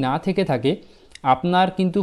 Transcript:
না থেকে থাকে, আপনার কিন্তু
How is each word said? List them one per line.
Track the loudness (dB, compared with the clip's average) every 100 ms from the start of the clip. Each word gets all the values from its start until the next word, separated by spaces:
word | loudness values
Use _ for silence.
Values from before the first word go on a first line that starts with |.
| 0
না | -2
থেকে | -2 -2
থাকে, | 0 0 -2 -4 -8 -20 -20 -6 0
আপনার | 2 2 2 2 0
কিন্তু | -2 0